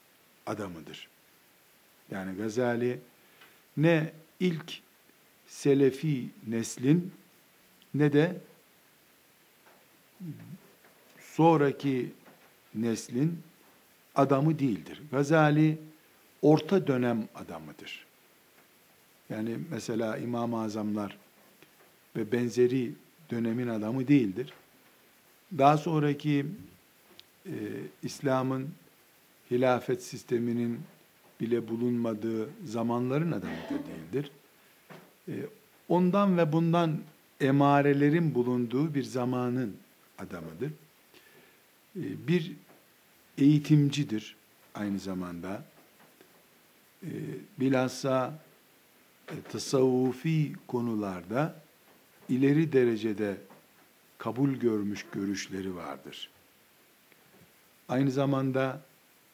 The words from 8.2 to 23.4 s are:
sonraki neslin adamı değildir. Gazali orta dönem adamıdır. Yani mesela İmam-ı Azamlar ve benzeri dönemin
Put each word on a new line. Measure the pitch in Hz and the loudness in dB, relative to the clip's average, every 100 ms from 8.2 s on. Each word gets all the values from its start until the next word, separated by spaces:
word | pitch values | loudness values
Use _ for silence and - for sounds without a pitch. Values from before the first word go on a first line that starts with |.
| 165 185 - - _ _ _ _ _ _ _ _ _ _ - - _ _ _ - 180 117 113 165 - - - _ _ - | 2 0 -12 -20 _ _ _ _ _ _ _ _ _ _ -20 -20 _ _ _ -16 -14 -14 -14 -20 -20 -20 -20 _ _ -20
sonraki | - - 165 160 143 127 139 131 120 - - - - _ _ 110 | -8 4 6 8 4 2 0 0 -2 -8 -20 -20 -20 _ _ -4
neslin | 117 107 - 123 151 170 - _ _ _ _ _ _ - | -2 -2 -4 -2 0 -2 -12 _ _ _ _ _ _ 2
adamı | 139 139 151 156 | 4 4 2 2
değildir. | 135 95 - - - | 0 -2 -6 -16 -6
Gazali | 131 139 160 151 147 156 156 - - _ _ _ - | -2 2 4 6 6 4 2 -8 -20 _ _ _ 0
orta | 147 151 151 196 139 | 4 6 4 2 2
dönem | 127 123 117 110 - | 0 2 0 -4 -10
adamıdır. | 87 85 78 76 - - - _ _ _ _ _ _ _ _ _ _ _ - | -14 -14 -14 -18 -16 -16 -18 _ _ _ _ _ _ _ _ _ _ _ -12
Yani | 110 113 117 160 | -8 -6 -6 -8
mesela | 117 - 113 113 110 | -8 -6 -4 -4 -4
İmam-ı | 120 120 117 113 | -4 -4 -2 -4
Azamlar | 110 107 107 104 101 - - _ _ _ - _ - _ _ - | -4 -4 -4 -4 -6 -10 -20 _ _ _ -20 _ -20 _ _ -8
ve | 107 | -4
benzeri | 120 120 113 123 131 117 - - _ - | -2 0 2 4 2 -2 -8 -18 _ -8
dönemin | 117 | -4